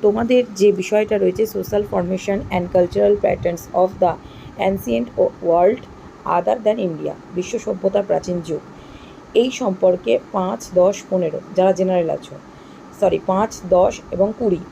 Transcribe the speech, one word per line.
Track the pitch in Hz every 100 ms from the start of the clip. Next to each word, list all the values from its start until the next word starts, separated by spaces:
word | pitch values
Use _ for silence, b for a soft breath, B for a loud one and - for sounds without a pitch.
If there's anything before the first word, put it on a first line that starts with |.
তোমাদের | 214 208 233 247 240 196
যে | 202
বিষয়টা | 185 180 214 214 214
রয়েছে | 190 185 220
social | 208 185 208 208
formation | 196 175 185 196 196 185 185
and | 180 185
cultural | 175 202 202 208 -
patterns | 190 180 170 - 170
of | 185 196
the | 180 165 B B B - 185
ancient | 196 - 233 240 - 175 - 175
world | 165 180 254 - B B - - 170
other | 180 226 214
than | 226 190
India, | 156 151 - - 180
বিশ্ব | 180 233 -
সভ্যতার | 190 190 202
প্রাচীন | 196 165 - 175 160
যুগ, | 151 - B B B B B B
এই | 214 254
সম্পর্কে | - 247 185 185 180 - 226 -
পাঁচ, | 202 185 226 - 180
দশ, | 180 202 -
পনেরো | 185 165 156 - 151
যারা | 185
জেনারেল | 175 185 180 165
আছো, | 147 - 139 - B B B B -
সরি, | 196 160 -
পাঁচ, | 190 220 - 180
দশ | 180 202 220 -
এবং | 175 196 220
কুড়ি | 233 175 -